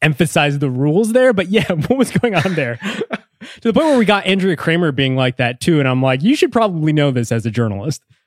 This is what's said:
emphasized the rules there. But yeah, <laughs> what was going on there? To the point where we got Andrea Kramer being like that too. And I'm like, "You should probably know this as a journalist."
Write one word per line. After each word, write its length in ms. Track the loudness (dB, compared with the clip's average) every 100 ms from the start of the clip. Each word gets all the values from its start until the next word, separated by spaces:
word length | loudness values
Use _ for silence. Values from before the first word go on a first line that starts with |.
emphasized 580 | -2 0 0 2 0 0
the 100 | -2
rules 440 | 0 0 2 2
there. 180 | 2 2
But 180 | 2 0
yeah, 220 | 0 0
<laughs> 0 |
what 260 | -2 0 0
was 140 | 0
going 240 | 0 0 0
on 200 | 0 -2
there? 220 | -4 -6
To 840 | -8 -8 -8 -10 _ _ -20 -6
the 100 | -2
point 140 | 0 2
where 120 | 2
we 60 |
got 220 | 4 2 0
Andrea 300 | 0 0 -2
Kramer 360 | -2 0 0
being 240 | 0 0 0
like 220 | -2 0
that 240 | -4 -2
too. 180 | 0 2
And 80 | 2
I'm 140 | 0
like, 220 | 0 0
"You 120 | 0 2
should 160 | 2
probably 400 | 2 0 0 0
know 200 | 2 2
this 200 | 0 -2
as 140 | -2 -2
a 60 |
journalist." 520 | -2 -2 -4 -6 -10 _ _